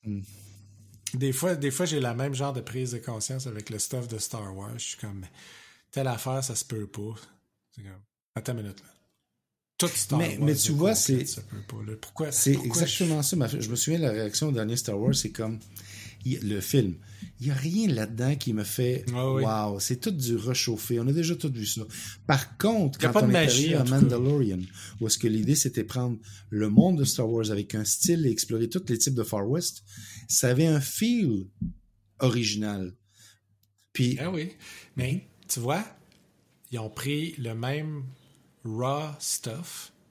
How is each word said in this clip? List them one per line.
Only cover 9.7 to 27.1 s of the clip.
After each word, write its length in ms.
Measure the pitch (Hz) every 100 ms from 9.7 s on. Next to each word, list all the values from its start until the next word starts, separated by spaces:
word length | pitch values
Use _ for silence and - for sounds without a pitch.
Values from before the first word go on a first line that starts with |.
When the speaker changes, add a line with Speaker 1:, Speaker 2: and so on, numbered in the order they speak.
| _
Speaker 2:
Tout 100 | 175
Star 320 | - - 147
Speaker 1:
Mais, 180 | 165 135
Speaker 2:
Wars 80 | 147
Speaker 1:
mais 100 | 151
tu 160 | -
Speaker 2:
de 60 | 147
Speaker 1:
vois, 160 | 180
Speaker 2:
complète, 260 | 214 - 131
Speaker 1:
c'est, 60 | 143
Speaker 2:
ça 160 | -
peut 180 | - 101 101
pas, 160 | 110 107
là. 40 | 110
Pourquoi, 300 | - - 156
Speaker 1:
c'est 200 | 135 -
Speaker 2:
pourquoi 140 | 139 131
Speaker 1:
exactement 540 | 120 170 - 175 156
Speaker 2:
je 60 | 139
Speaker 1:
ça. 60 | 185
Ma, 100 | 120
je 220 | 139 110
me 60 | 117
souviens 220 | - 165
de 40 | 151
la 60 |
réaction 380 | 110 107 101 151
au 20 |
dernier 240 | 127 107 117
Star 240 | - 101
Wars, 160 | 117 139
c'est 160 | 107
comme, 280 | - 110 110 - - - - - - -
il, 220 | - 104
le 100 | 101
film. 340 | 92 143 104 85 - - - -
Il 80 | 127
y 40 |
a 20 | 135
rien 320 | 143 185 220
là-dedans 480 | 120 107 113 127 143
qui 180 | -
me 100 | 107
fait 400 | 104 - 123 127 123
Speaker 2:
Ah 180 | 123 131
oui. 100 | 135
Speaker 1:
wow, 360 | 120 110 107 98
c'est 180 | - 127
tout 140 | -
du 240 | 180 127 117
rechauffé. 600 | 110 123 - 110 - 120
On 80 | 117
a 40 |
déjà 240 | 147 165 165
tout 160 | 156
vu 140 | 120 104
ça. 160 | - 110 - - - -
Par 320 | 135 - -
contre, 420 | 202 226 160 -
Speaker 2:
Il 40 |
y 20 | 151
a 40 |
Speaker 1:
quand 40 |
Speaker 2:
pas 80 | 208
de 40 | 214
Speaker 1:
on 20 |
est 40 |
Speaker 2:
magie, 400 | 180 151 123 151
Speaker 1:
arrivé 20 | 160
à 60 |
Speaker 2:
en 20 |
tout 80 | 123
cas. 80 | 135
Speaker 1:
Mandalorian, 580 | 139 120 127 147 117 92 92 - - -
où 60 | 110
est-ce 100 | -
que 100 | 117
l'idée 280 | 110 110 147
c'était 280 | 135 -
prendre 340 | 107 127 123 110 - - -
le 200 | 104 107
monde 280 | 104 175 170
de 40 |
Star 260 | 139